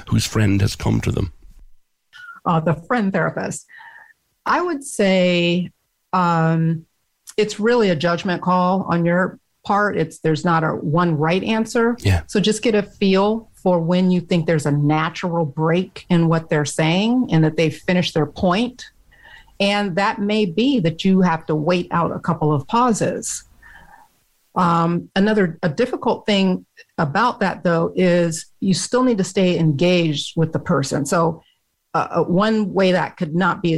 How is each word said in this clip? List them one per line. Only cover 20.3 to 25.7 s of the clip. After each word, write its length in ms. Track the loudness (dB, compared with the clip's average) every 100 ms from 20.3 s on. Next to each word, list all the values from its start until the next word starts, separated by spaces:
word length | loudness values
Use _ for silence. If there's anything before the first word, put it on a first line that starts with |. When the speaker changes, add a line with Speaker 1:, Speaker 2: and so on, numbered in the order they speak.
| 0 0
Speaker 2:
be 320 | 0 2 2
that 240 | 0 0
you 180 | 2 4
have 240 | 4 0 -2
to 80 |
wait 340 | -2 0 -2 0
out 220 | -2 -2
a 80 | -4
couple 320 | -4 0 0
of 140 | 0 0
pauses. 720 | 0 2 2 -2 -4 -8 -10 -14 -20 -20 -20 -20 -20 _ _ _ _ _
Um, 560 | -2 0 2 0 -2 -2 0
another, 420 | 2 2 0 -2
a 60 |
difficult 560 | -4